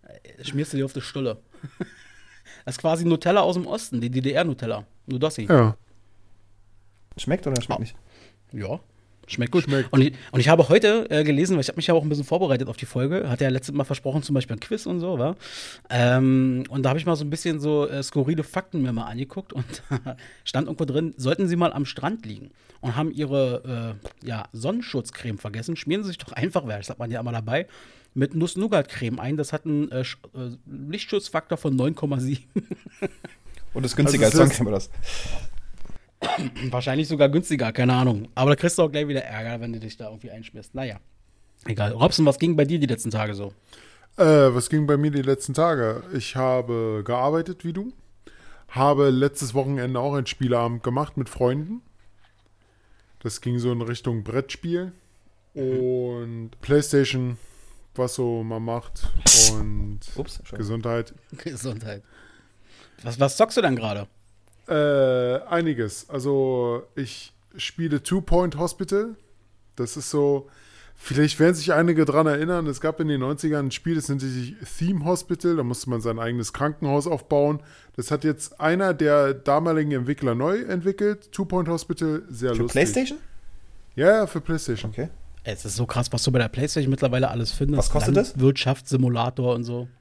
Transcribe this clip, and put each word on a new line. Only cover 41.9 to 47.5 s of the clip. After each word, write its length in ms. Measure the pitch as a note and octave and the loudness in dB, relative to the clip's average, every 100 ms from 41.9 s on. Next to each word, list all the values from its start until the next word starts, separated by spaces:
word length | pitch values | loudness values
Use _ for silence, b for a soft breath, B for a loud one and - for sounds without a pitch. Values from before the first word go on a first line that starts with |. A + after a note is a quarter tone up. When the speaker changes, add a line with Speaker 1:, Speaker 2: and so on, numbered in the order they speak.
Speaker 1:
Robson, 340 | A2+ C3+ - D3+ | 4 2 6 4
was 140 | C3+ | 4
ging 160 | E3+ D#3 | 2 4
bei 100 | C#3+ | 2
dir 140 | E3 | 2
die 80 | C3+ | 0
letzten 240 | A#2+ A#2 | 0 -2
Tage 240 | A2 G#2+ G2 | -2 -2 -4
so? 180 | G2+ - B B B B B - | -10 -12 B B B B B 4
Speaker 2:
Äh, 60 | E3 | 8
was 440 | D3+ C3+ B2 - | 8 8 6 2
ging 180 | D3+ D3 | 0 4
bei 100 | D3 | 4
mir 140 | D3+ | 2
die 100 | C#3+ | 0
letzten 320 | C3+ C3+ - | 0 0 0
Tage? 480 | C3+ E3+ D3+ A2+ A2+ - | 2 2 2 0 -2 -6
Ich 220 | C3+ - C3 | -8 -6 -2
habe 680 | B2+ B2+ A#2 A#2 A2+ G#2+ G2+ | 2 2 0 -2 -2 -4 -2
gearbeitet, 580 | B2 C3+ D#3+ E3 | 0 2 0 -2